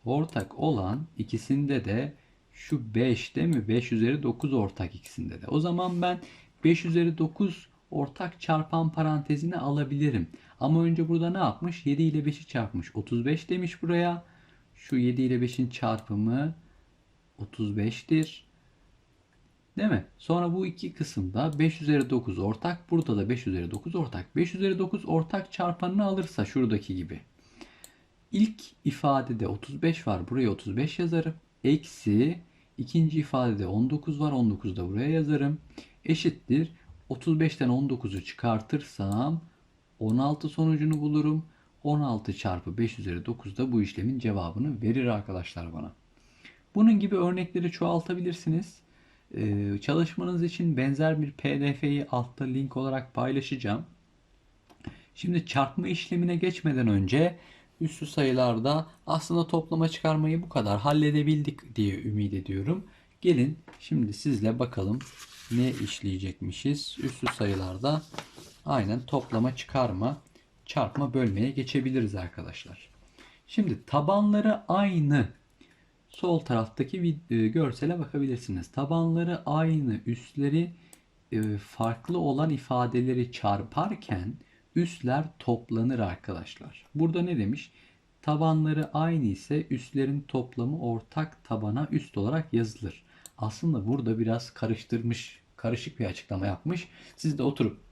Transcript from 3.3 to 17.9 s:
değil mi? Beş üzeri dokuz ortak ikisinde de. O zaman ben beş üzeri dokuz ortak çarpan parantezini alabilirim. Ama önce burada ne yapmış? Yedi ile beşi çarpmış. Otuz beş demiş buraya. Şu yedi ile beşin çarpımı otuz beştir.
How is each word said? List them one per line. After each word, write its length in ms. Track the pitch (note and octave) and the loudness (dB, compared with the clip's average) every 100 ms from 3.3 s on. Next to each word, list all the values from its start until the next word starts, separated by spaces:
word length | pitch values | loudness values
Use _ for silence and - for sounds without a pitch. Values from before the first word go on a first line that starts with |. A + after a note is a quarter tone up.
| - | -2
değil 120 | E3 | 2
mi? 200 | D3 G2+ | 2 2
Beş 240 | A#2 B2 | 0 2
üzeri 300 | A2+ A#2 D3 | 2 2 2
dokuz 300 | C#3 - D3 | -2 -2 0
ortak 420 | C3 G2 - F2 | 0 0 -4 -8
ikisinde 480 | F#2+ - - E2+ E2 | -8 -14 -8 -8 -8
de. 40 | - | -2
O 140 | D3 | 0
zaman 420 | F3 F3+ F3+ F3 | 0 -2 -2 0
ben 180 | F3+ F3 - - - _ | 0 -2 -8 -20 -20 _
beş 200 | D#3+ E3+ | 4 4
üzeri 340 | E3+ E3 E3+ E3 | 4 2 2 2
dokuz 500 | D#3+ - G3 E3 - _ _ | -2 2 -2 -2 -16 _ _
ortak 500 | D#3 C#3 - F3+ - | -4 -4 -4 -10 -6
çarpan 520 | - D#3 D#3 E3 E3 | 0 0 2 0 0
parantezini 640 | D#3+ D#3 D3+ D3 D3 E3 F3+ | 2 2 0 0 0 0 -2
alabilirim. 720 | C3+ D3 C3+ C#3+ D3+ A2+ E2 - - - | 0 0 0 0 2 0 -2 -8 -20 -4
Ama 220 | C3 E3 | 2 4
önce 260 | E3 E3 D#3+ | 4 2 2
burada 220 | E3 E3+ | 2 2
ne 80 | F#3+ | 2
yapmış? 480 | D3 - E3+ E3+ C#3+ | 0 0 -6 -4 -2
Yedi 160 | C#3+ | 2
ile 240 | D#3+ D3+ D3 | 2 2 -2
beşi 200 | D3 - | -4 -6
çarpmış. 500 | B2+ G#2 F2+ E2+ A2 | -4 -4 -4 -6 -8
Otuz 300 | G2+ A#2 B2 | -2 -2 0
beş 240 | D#3+ - | -2 -2
demiş 320 | F3+ F3+ - | -4 -4 -4
buraya. 420 | E3 E3+ F3 E3+ - - - _ _ | 0 2 2 -2 -10 -20 -20 _ _
Şu 220 | - - C3 | -20 -2 2
yedi 260 | B2 B2 | 2 2
ile 180 | B2+ B2+ | 2 2
beşin 280 | B2 B2+ B2 | 0 0 -4
çarpımı 880 | - A2+ A2 - G#2 A2 B2+ D3+ D#3+ - _ _ _ _ _ _ - | -2 -2 -2 -2 0 2 2 -2 -6 -18 _ _ _ _ _ _ -14
otuz 380 | G#2 - G#2+ G#2 | -12 -6 -4 0
beştir. 680 | G#2+ | -2